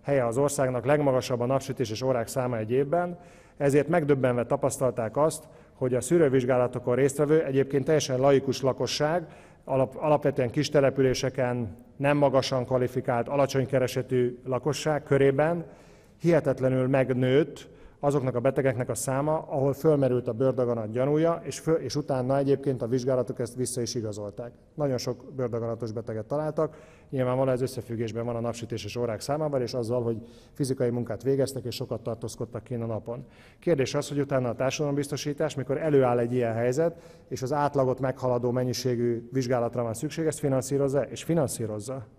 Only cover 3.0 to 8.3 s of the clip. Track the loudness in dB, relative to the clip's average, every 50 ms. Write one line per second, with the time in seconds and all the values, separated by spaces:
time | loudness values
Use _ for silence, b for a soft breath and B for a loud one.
3 | 0 -2 -6 B B B B B B B B 0 0 4 4 4 4 4 2 2
4 | 4 2 2 4 4 2 2 0 0 0 0 0 0 -2 0 0 0 0 0 -2
5 | -4 -2 0 2 2 2 0 -2 -14 B B B B B B -4 -2 0 0 0
6 | 0 2 4 4 6 6 4 4 4 4 2 2 2 0 -2 -4 -2 0 2 4
7 | 2 2 2 0 2 4 4 2 2 2 0 0 0 2 0 -2 2 2 2 2
8 | 2 0 0 2 4 6